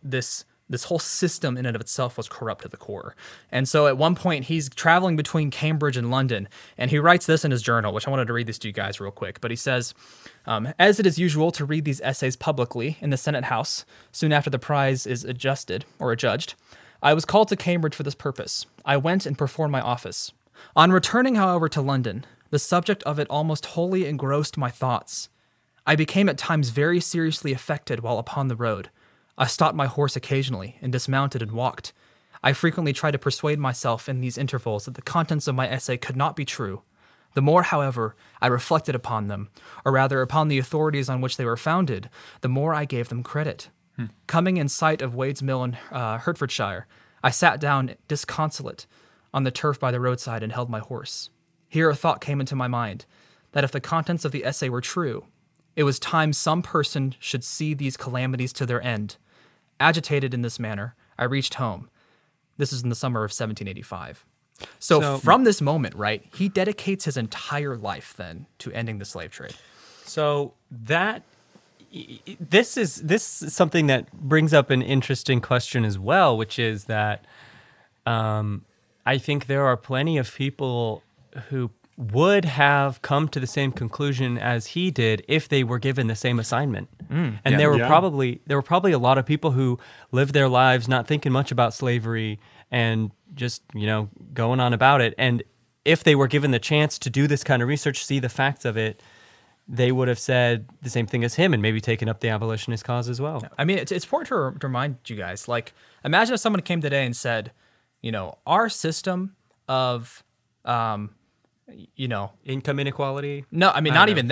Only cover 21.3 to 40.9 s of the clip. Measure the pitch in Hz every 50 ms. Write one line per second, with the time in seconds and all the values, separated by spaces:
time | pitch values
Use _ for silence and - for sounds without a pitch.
21.3 | 240 214 190 185 175 170 160 151 - 160 131 139 139 131 120 113 92 120 - -
22.3 | - _ _ _ 151 143 - - 175 180 170 - 196 - - - 147 147 147 -
23.3 | 139 147 156 160 156 - - - - 170 170 180 190 190 180 143 151 131 143 135
24.3 | 139 151 151 - - 156 135 120 - - 135 131 120 - - - - - - -
25.3 | _ _ _ _ _ _ _ _ _ _ _ 151 151 151 156 - - 190 202 190
26.3 | 139 - - - 160 156 139 120 113 143 147 165 175 175 170 - - 170 160 160
27.3 | 156 - - 143 131 123 - - 151 139 - - 127 113 117 117 120 107 120 -
28.3 | - 147 135 131 117 110 120 113 104 95 92 - _ _ _ _ _ _ _ _
29.3 | _ - 131 123 - - 160 156 - 156 139 127 - 143 143 135 - 127 - -
30.3 | 139 135 135 131 120 92 95 110 - - - 127 123 123 - - 135 135 139 139
31.3 | - 123 117 107 113 117 127 127 - - - - - _ _ _ _ _ _ _
32.3 | - - - 135 135 - - 165 156 180 165 147 135 - - 151 143 135 - 143
33.3 | - - - 151 151 147 143 131 123 - - 131 113 110 - - 131 127 127 123
34.3 | 117 120 139 127 - 120 - 117 107 104 - 135 120 - - - - 170 160 -
35.3 | 160 147 - 151 127 131 131 104 127 131 - - 127 120 - - 127 131 143 160
36.3 | - - 139 - - - 107 98 95 - - _ _ _ _ _ _ _ _ _
37.3 | _ 139 139 147 160 180 170 - 170 147 143 135 123 120 113 110 - _ _ _
38.3 | _ - - 127 123 120 - - 165 160 - - 127 120 - - 117 110 104 98
39.3 | 101 101 104 - _ - - - - - - 139 135 131 135 135 139 131 127 123
40.3 | - 156 151 151 143 135 123 - - 151 156 156